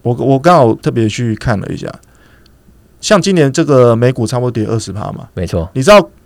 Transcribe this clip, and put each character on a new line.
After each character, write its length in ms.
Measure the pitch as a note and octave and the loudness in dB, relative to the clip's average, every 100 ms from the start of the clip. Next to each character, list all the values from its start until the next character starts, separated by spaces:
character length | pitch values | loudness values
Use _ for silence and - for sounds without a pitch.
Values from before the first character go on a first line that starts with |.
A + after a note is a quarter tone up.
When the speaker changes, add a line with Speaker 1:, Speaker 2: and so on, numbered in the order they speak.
Speaker 1:
我， 120 | A#2+ A#2+ | -6 -2
我 240 | B2 C3+ | 0 2
刚 160 | E3 F3 | 4 4
好 180 | A#2+ A2 | 4 0
特 140 | D3+ | -2
别 180 | A#2+ A2 | -2 -2
去 280 | - A#2 G#2+ | -2 -6 -4
看 240 | B2 G2+ | -4 -4
了 80 | - | -6
一 100 | - | -10
下， 100 | - - _ _ _ _ _ _ _ _ _ _ | -12 -16 _ _ _ _ _ _ _ _ _ _
像 200 | - G#3 | 0 0
今 140 | F3+ F#3 | 2 2
年 160 | C#3 | 2
这 120 | C3 D3+ | 0 2
个 300 | C3+ A#2+ A#2 | 4 4 4
美 160 | B2 | 0
股 140 | B2+ A2 | 0 -4
差 140 | B2 | -4
不 100 | B2 | -4
多 20 | |
跌 140 | A#2+ G#2+ | -4 -4
二 140 | A2+ | -4
十 120 | G2+ | -6
趴 120 | F#2+ F#2+ | -8 -10
嘛。 160 | G2+ - | -10 -12
Speaker 2:
没 120 | - F2+ | -10 -6
错。 240 | F#2 D#2+ | -4 -4
Speaker 1:
你 100 | C3 | -2
知 60 | C3+ | 4
道 200 | G#3 - _ | 4 4 _